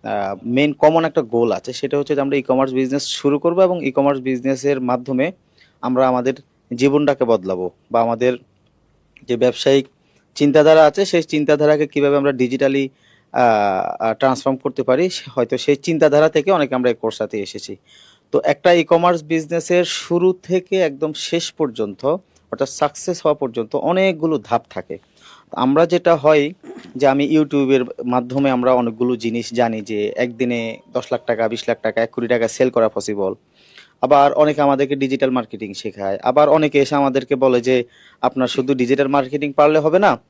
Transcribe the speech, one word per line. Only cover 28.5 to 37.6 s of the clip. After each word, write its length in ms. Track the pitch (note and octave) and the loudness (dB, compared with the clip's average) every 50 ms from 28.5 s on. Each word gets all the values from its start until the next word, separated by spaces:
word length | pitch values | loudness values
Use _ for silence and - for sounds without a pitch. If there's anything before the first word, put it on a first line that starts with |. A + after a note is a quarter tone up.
আমরা 220 | C3 B2 B2 B2+ B2+ | 0 2 2 2 2
অনেকগুলো 420 | B2 A#2+ A#2 A2 A2 B2 B2 B2 | 2 2 -2 -2 -2 -2 -2 -2
জিনিস 380 | A2+ A2 A#2 A2+ A#2 A2+ - A#2 | -2 -4 -4 -4 -4 -6 -6 -2
জানি 280 | A#2+ A#2+ A#2 A2 A2 | 0 0 0 0 -6
যে 320 | G#2 G2 A2 G#2 G#2 G#2 - | -8 -6 -6 -4 -4 -4 -2
একদিনে 640 | - B2 B2 A#2 A2+ B2+ B2 A#2+ A#2 A2+ A2+ A2 - _ _ - | -4 -4 -4 -4 -4 -4 -2 -2 -4 -4 -6 -8 -12 _ _ -8
দশ 180 | B2 A#2 - | -8 -6 -4
লাখ 140 | C3 A#2 _ | -6 -6 _
টাকা, 220 | - A#2+ G#2+ A2+ A2 | -4 -2 -2 -2 -2
বিশ 200 | A2+ A#2 - - | -2 -4 -4 -4
লাখ 140 | A#2 - | -6 -4
টাকা, 200 | - A2+ G#2 - | -4 -4 -2 -2
এক 100 | A2+ A2+ | -4 -4
কোটি 160 | - - A#2+ A2+ | -4 -6 -2 -2
টাকা 200 | B2 A#2 A2+ A2+ | 0 0 0 -2
সেল 220 | - - C3 B2+ | 0 0 -2 0
করা 200 | B2 A#2 A2+ A2 | 2 0 0 0
পসিবল। 440 | - A2 - - G#2+ G2+ G2 F#2+ G2 _ _ _ _ _ _ _ _ - - _ _ _ | 0 -4 -6 -6 -6 -4 -4 -4 -6 _ _ _ _ _ _ _ _ -20 -20 _ _ _
আবার 320 | - B2+ D3 C#3 C#3+ C#3+ - | 0 2 4 4 4 4 4
অনেকে 280 | - D3+ D3+ D3 C#3+ | 2 2 2 2 0
আমাদেরকে 340 | C#3+ C#3+ C#3 C3 C#3+ C3 C#3+ | 2 0 2 0 0 -2 -2
ডিজিটাল 340 | C#3 C#3 C3 C3+ C3 C#3 C3 | -4 -2 -4 -2 -2 -2 0
মার্কেটিং 440 | B2+ B2+ A#2 - - G2 A2 G2 G2 | 0 -2 -4 -6 -10 -12 -12 -12 -12
শেখায়, 460 | - - G#2+ - G#2 G2 G2 G2 - - | -10 -12 -12 -10 -6 -6 -4 -4 -2 -2
আবার 260 | - B2+ C#3+ D3 D3 | 0 2 4 4 4
অনেকে 300 | C#3+ D#3+ D#3 D3 C#3 C#3+ | 4 2 2 2 2 0
এসে 160 | C#3 - D3 | 0 2 0
আমাদেরকে 400 | C#3+ C#3 C#3 B2+ C3+ B2 _ C#3+ | 0 0 2 0 -2 -2 _ -2
বলে 260 | B2+ C3+ C3 B2+ B2 | 0 2 2 2 2